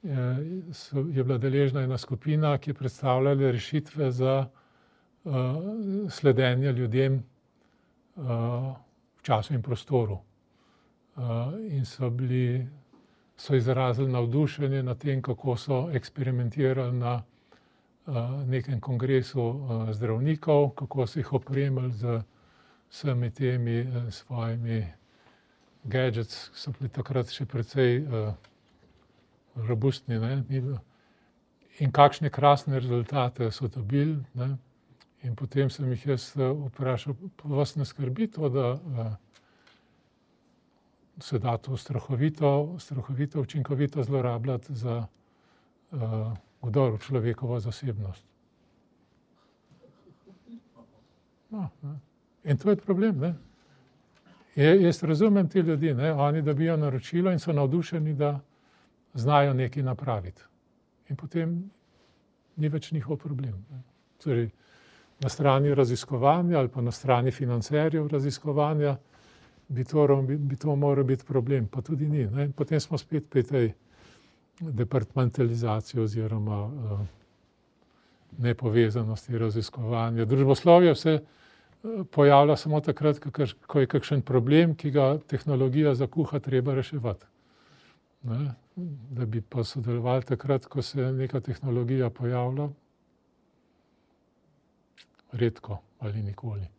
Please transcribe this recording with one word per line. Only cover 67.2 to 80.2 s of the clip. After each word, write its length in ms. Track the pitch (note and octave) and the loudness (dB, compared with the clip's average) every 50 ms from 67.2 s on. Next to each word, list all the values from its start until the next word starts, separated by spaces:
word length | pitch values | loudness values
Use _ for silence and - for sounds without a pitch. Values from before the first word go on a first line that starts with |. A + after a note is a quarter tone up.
| A#2+ C3 | 4 0
financerjev 760 | A#2+ - C#3 B2 A#2+ A#2 G#2+ - D3 D3+ D3+ D#3+ D3+ D#3+ D3+ D3 | 0 0 -2 0 0 -2 -2 0 0 2 2 2 0 0 -2 0
raziskovanja 920 | D#3 C#3+ C3+ D3 B2+ - - D3+ C#3+ D3 D3 D3 D#3 D3+ D3 C#3+ C3+ - - _ _ - - - - - - - _ _ _ _ | 0 0 0 0 -4 -4 -4 -2 0 2 2 2 2 2 2 2 0 -2 -6 _ _ -20 -20 -20 -20 -20 -20 -20 _ _ _ _
bi 160 | C#3 A#2+ B2+ | -4 -4 -4
to 240 | - - D3+ D3 C#3 | 0 4 4 6 6
ro-, 140 | C#3 C#3 | 6 4
bi, 160 | C3+ C3 C#3 D3+ | 4 0 -2 -2
bi 180 | D3 C#3 C3+ | -2 -2 -4
to 200 | - - D3+ D3 | -2 -2 0 0
moral 280 | C#3 C#3+ C#3+ C#3 C#3 C#3 | 2 2 2 4 4 4
biti 220 | B2+ C3+ B2+ - | 2 2 0 -2
problem, 420 | - C3+ C3+ A#2 B2+ C#3 C3 A2+ G#2 | -2 0 0 2 2 0 0 0 -2
pa 140 | - C3+ | -4 -8
tudi 280 | - - D#3+ C3 D3+ D3 | -4 -4 -2 -2 0 0
ni, 160 | D3+ D3+ B2 | 0 0 0
ne. 260 | G2+ G#2+ C#3 C#3+ D3 | 0 0 -2 -2 -4
Potem 280 | C3+ - C#3+ - D#3+ D3+ | -2 -4 -4 0 0 -2
smo 180 | C#3+ - E3 C#3+ | 0 -2 -6 -6
spet 320 | - _ - D3+ - - | -6 _ -4 -4 -4 0
pri 140 | - C3+ A#2+ | 0 0 0
tej 300 | - C#3+ C3 A#2+ A2 G2 _ _ _ _ _ - - - - _ _ _ _ _ _ _ - | 2 2 2 2 2 0 _ _ _ _ _ -20 -20 -20 -20 _ _ _ _ _ _ _ -10
departmentalizaciji 1400 | E3+ D#3+ C3+ G#2+ B2 A2 - C3 A2+ - - C3+ B2+ A#2+ B2 - B2+ A#2 A#2 A#2 A#2 A2+ G#2+ A2 G#2+ - - B2+ | -8 -6 -2 -2 -2 0 0 -2 -2 0 0 0 0 0 2 2 0 2 2 0 -2 0 -2 -2 -4 -4 -2 -2
oziroma, 680 | A2 G#2+ G#2 A2+ G#2+ G#2+ A2 G#2+ G#2 G#2+ G#2 G2+ G2+ A2 | -2 0 0 -2 -4 -2 -2 -2 -2 -2 -4 -4 -4 -6
eh, 360 | C#3+ D3 A#2 G#2+ G#2 G2 G2+ F#2 - - _ _ _ _ _ _ _ _ _ _ _ _ _ _ _ _ _ _ _ _ _ _ - - | -8 -8 -6 -6 -4 -4 -6 -8 -10 -16 _ _ _ _ _ _ _ _ _ _ _ _ _ _ _ _ _ _ _ _ _ _ -8 -2
nepovezanosti 1000 | A#2+ A#2+ A#2 - B2 A#2 G#2+ A#2+ A#2 A2 G#2+ A#2+ A2+ A2 A2+ G#2 - - B2 A2+ | 0 0 0 0 0 2 4 4 4 4 2 0 -2 -2 -4 -6 -6 -6 -4 -2
raziskovanja. 880 | A2+ A2 G#2+ A#2 G#2+ - - - A#2+ A2 A#2+ A2+ A2+ A#2 A#2 A2+ | 0 0 0 -2 -4 -4 -6 -8 -4 -2 -2 0 0 0 0 0